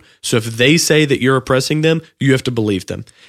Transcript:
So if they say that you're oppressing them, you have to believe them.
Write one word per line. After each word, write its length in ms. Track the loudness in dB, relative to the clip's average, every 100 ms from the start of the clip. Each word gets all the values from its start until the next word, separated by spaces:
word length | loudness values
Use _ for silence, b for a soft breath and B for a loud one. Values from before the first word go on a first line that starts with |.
| b b
So 160 | -4 -2
if 80 | -2
they 320 | 0 2 2
say 260 | 2 2 2
that 160 | 0
you're 140 | 0 0
oppressing 440 | 0 -2 0 -2
them, 200 | 0 -2 b _
you 120 | 0
have 120 | 0
to 80 | 0
believe 340 | -2 -2 -2 -6
them. 180 | -12 -12 b